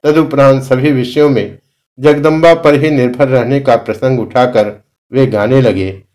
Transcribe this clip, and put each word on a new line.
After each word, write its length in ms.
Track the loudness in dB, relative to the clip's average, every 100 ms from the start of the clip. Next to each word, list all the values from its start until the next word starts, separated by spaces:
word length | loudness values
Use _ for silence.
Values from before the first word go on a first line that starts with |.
तदुपरांत 600 | 2 0 0 2 2 2
सभी 280 | 0 -2 0
विषयों 380 | -2 -2 0 0
में 300 | 0 -4 -12 _ _ _ -2
जगदम्बा 540 | 0 2 0 2 2
पर 300 | 4 2 0
ही 80 | 0
निर्भर 360 | 0 -2 -2 0
रहने 320 | 0 0 -2
का 160 | 0 0
प्रसंग 440 | -2 -4 -2 -2
उठाकर 640 | -2 -2 0 0 -2 -6 _ _ _
वे 140 | -2 0
गाने 340 | 0 0 2
लगे। 420 | 2 -2 -6 -10 _